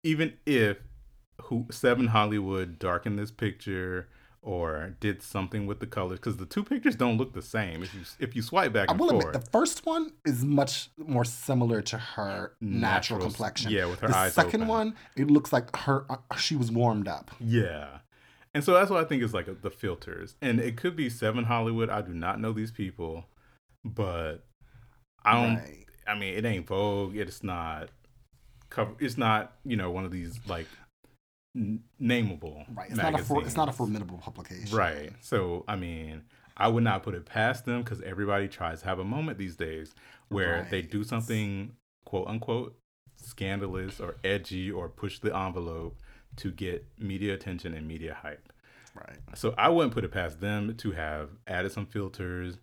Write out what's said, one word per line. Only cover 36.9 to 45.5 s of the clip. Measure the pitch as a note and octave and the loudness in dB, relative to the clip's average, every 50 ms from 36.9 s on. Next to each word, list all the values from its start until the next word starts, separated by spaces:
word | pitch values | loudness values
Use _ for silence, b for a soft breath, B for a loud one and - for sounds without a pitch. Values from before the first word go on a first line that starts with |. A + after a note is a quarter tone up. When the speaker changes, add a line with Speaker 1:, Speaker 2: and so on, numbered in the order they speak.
| G2 F#2+ - | 4 2 -2
Speaker 1:
put | A2+ F#2 | -4 -6
it | F2 D#2+ | -6 -8
past | - - A2 G#2+ A#2+ C3 A#2 - | -4 0 2 2 2 2 0 -4
them | B2 A#2+ A#2+ A#2+ | -4 -2 -2 -2
'cause | A#2 A2 - | -4 -8 -8
everybody | F2 F#2 F#2 F#2+ G#2 G2+ G2+ G2+ G2 - | -8 -8 -4 -2 0 2 2 2 2 0
tries | - - F#2 E2 E2 E2 | -4 -4 -4 -4 -4 -4
to | - | -4
have | G2 F#2 F2+ | -4 -2 -2
a | F#2 | -2
moment | G2 A#2+ D3 D#3 D#3 A2+ | -2 -2 -2 -2 -4 -4
these | F#2 G2 F2+ E2 | -4 -6 -8 -4
days | - F2+ D#2+ D#2+ D#2+ D#2 - _ B B B B B B | -6 -6 -6 -4 -8 -10 -12 _ B B B B B B
where | _ G2+ G2+ F#2 E2+ E2+ E2+ F2+ F2+ | _ -2 0 2 2 2 0 0 -2
they | G2+ F#2+ | -2 -4
Speaker 2:
Right. | F2 D#2+ | -2 -2
Speaker 1:
do | - G#2 G#2+ | -4 -4 -4
something, | A2 A#2+ A2+ A2+ A#2+ A#2 A2 G#2+ G2+ G2 F#2+ G2 A#2+ A#2+ _ _ _ _ _ _ | -2 -4 -4 -2 0 0 0 0 0 -2 -4 -6 -8 -12 _ _ _ _ _ _
quote | - - F#2+ F#2 | -4 -4 -4 -2
unquote, | - G#2+ A2+ A2+ - A#2 B2 A#2+ - - _ _ _ _ _ _ - _ | -2 -4 -4 -2 -2 -2 -2 -4 -6 -12 _ _ _ _ _ _ -20 _
scandalous | - - - - - G2 F#2+ G2 G2+ G2+ F#2+ F#2 F#2 F#2 F#2+ - - | -20 -20 -18 -8 -6 -2 -2 -2 -2 -2 -4 -4 -4 -4 -6 -8 -8
or | G2 F2+ - - - | -8 -8 -8 -4 0
edgy | F#2+ G2+ G2 F2+ - F#2+ F#2 F#2 G2 | 0 0 0 0 -4 -6 -4 -4 -4
or | G2 F2+ F2+ - | -4 -6 -6 -8
push | - - - G2 - - | -8 -6 -8 -8 -6 -2
the | - G#2+ - | -4 -2 0
envelope | F#2+ F#2+ F#2+ | 0 -2 -2